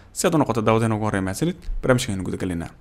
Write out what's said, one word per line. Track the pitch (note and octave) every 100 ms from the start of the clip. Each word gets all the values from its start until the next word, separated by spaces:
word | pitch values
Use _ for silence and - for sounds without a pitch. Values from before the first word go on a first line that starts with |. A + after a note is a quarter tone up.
| -
si | - F#3+
aad |
u | D#3+
noqoto | B2+ A2+
daawadahena | A2 A2 A2+ A2
ugu | G#2+
horreeya. | G#2
Mahadsanid. | F#2+ G2 D#3+ F3+ - -
Barnaamijkeena | - B2+ - G2
guda | F2+ F#2
galeynaa. | F#2+ E2+ E2 -